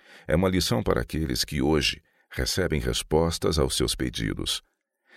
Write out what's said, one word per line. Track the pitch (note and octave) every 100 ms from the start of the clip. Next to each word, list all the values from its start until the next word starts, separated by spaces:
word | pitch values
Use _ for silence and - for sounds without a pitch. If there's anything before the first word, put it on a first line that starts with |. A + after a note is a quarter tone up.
| - - -
é | D#2+
uma | F#2+
lição | F#2 - A#2
para | G2 D2
aqueles | - D2+ D#2 B1
que | - D2
hoje | C#2 D#2 B1 - _ _ -
recebem | - B1+ - E2+ D2+
respostas | B1 - - D#2 E2 - F2+ D#2+
aos | C2 -
seus | B1 -
pedidos. | B1+ A1+ A1 G1+ - - _ _ _ _ _